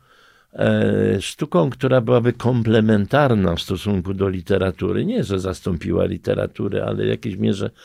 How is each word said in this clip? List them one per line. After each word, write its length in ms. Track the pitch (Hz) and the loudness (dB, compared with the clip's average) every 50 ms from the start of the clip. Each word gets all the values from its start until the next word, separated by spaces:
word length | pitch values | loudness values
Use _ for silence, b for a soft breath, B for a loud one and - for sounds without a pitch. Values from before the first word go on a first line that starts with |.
| b b b b b b b b b b _ | b b b b b b b b b b _
e, 680 | - 113 113 110 107 107 104 104 101 101 101 101 101 | -2 0 2 2 2 2 2 2 2 2 2 0 0
sztuką, 500 | - - - - 160 151 - 180 165 139 | -2 -6 -6 -8 -8 -2 0 0 2 0
która 300 | 117 - - 131 131 131 | -2 -2 0 2 2 2
byłaby 320 | 113 120 127 120 113 120 120 | 2 4 2 4 4 2 0
komplementarna 1200 | - - 120 127 120 113 117 110 117 107 110 110 101 101 95 - 143 147 135 117 104 95 87 85 | 0 0 0 0 2 2 4 4 4 6 6 4 2 2 2 2 2 4 4 4 2 2 2 0
w 40 | 85 | -2
stosunku 540 | - - 95 87 - 101 104 95 85 95 98 | -4 -6 -6 -4 -2 -2 -2 -2 -2 -4 -2
do 140 | 95 98 98 | -2 -2 -2
literatury. 760 | 92 92 82 - 101 95 95 95 90 - 92 92 95 101 127 | -2 -4 -2 0 0 2 2 -2 -2 -2 -4 -2 -2 -2 -2
Nie, 200 | 185 254 233 135 | -2 -2 -2 -2
że 160 | 92 98 95 | -2 -4 -4
zastąpiła 640 | 90 95 92 - - 95 90 82 - 98 90 90 92 | -4 -4 -8 -6 -4 -4 -4 -4 -4 -2 0 0 0
literaturę, 800 | 92 92 87 - - 101 98 101 101 - - 107 101 98 101 101 | 0 -2 -6 -4 -4 -2 -2 -2 -6 -6 -6 -6 -4 -4 -4 -4
ale 200 | 107 104 101 104 | -4 -4 -2 -2
w 40 | 107 | -2
jakiejś 280 | 110 110 - 110 95 | -2 -2 -4 -8 -6
mierze 340 | 95 110 110 107 95 104 104 B B B | -2 -2 -2 -2 -2 -4 -8 B B B